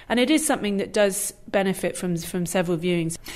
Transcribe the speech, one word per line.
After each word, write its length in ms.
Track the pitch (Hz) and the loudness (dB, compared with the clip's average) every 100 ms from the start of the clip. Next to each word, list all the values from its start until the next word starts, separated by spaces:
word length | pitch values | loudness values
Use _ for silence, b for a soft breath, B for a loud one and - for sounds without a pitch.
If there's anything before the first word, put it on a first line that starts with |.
| - | -2
And 100 | 233 | 2
it 100 | 247 | 4
is 160 | 311 | 4
something 300 | - 254 208 196 | 2 0 0 -2
that 140 | 190 | 0
does 400 | 214 202 190 - - - | 2 2 2 -6 -10 -2
benefit 480 | 202 190 185 180 | 0 2 0 -4
from, 220 | - 180 170 | -2 -2 -2
from 280 | 160 180 | -4 -4
several 320 | 170 190 175 165 | 0 0 0 0
viewings. 380 | 180 175 165 - B | 2 0 0 -4 B